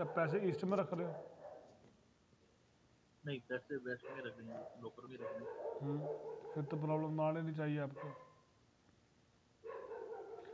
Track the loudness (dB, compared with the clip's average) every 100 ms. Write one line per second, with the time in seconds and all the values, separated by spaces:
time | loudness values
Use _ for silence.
0 | 2 4 6 6 6 4 6 6 4 2
1 | 0 -2 -8 -12 -12 -12 -16 -20 -20 -20
2 | -20 _ _ -20 -20 _ _ _ -20 _
3 | _ _ -4 -4 0 -2 0 -4 -2 -4
4 | -4 -6 -6 -6 -8 -8 -8 -8 -10 -10
5 | -12 -6 -4 -4 -4 -4 -2 -2 0 0
6 | 0 -2 -4 -8 -6 -2 0 2 4 4
7 | 4 4 4 4 0 0 2 2 0 -2
8 | -8 -8 -14 -20 -20 -20 -20 _ -20 -20
9 | -20 _ _ _ _ _ -8 -8 -6 -6
10 | -6 -6 -8 -10 -10